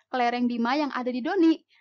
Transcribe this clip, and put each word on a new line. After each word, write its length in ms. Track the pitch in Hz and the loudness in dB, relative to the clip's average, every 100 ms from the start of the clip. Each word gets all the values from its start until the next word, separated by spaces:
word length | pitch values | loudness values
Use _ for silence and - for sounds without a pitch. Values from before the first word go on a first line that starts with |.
| _ | _
kelereng 400 | 254 240 240 240 | -2 0 0 -2
Bima 320 | 233 233 285 | 0 -2 0
yang 160 | 285 254 | -2 -4
ada 160 | 247 | -6
di 80 | 247 | -4
Doni. 400 | 269 392 330 320 _ _ | -2 2 4 2 _ _